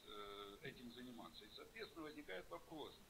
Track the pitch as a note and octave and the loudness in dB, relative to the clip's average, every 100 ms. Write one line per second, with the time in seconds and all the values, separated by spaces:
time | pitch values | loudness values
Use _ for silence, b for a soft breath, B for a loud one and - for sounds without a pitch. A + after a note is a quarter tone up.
0 | - G#2 G2+ G2+ G2+ G2+ C#3 - A#2+ A#2+ | -4 0 2 2 0 0 0 0 -2 0
1 | B2 A#2 F#2 - G#3 - D3+ A3+ G#3+ E3+ | -2 -2 -2 -4 -4 -4 -4 0 0 2
2 | D3+ D3+ D3+ F#3 F3 E3+ - D#3+ A2+ - | 2 2 2 2 2 0 2 2 2 0
3 | - | -8